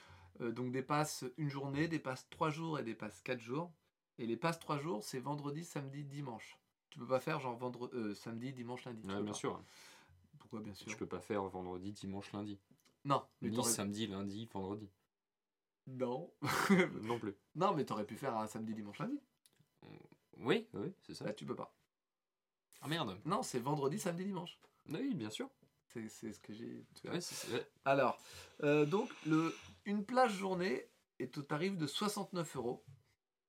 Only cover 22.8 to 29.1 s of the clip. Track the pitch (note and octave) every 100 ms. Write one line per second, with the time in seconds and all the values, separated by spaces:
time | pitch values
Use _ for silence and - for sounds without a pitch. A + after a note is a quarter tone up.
22.8 | C#3 E3 B2 F#2 D3 A3 - B2 B2+ D3
23.8 | C3+ G3+ F3+ E3+ F#3+ F3+ F3 - - _
24.8 | - E3 C4+ F3+ G#2+ - C4 - _ _
25.8 | - A#2+ A2 - A2+ G#2 - G#2+ A#2+ A#2+
26.8 | A#2 - - E3+ - - - A#2 - _
27.8 | C3+ C#3 A#2+ - - - - - D3 D3
28.8 | D3 G3 B3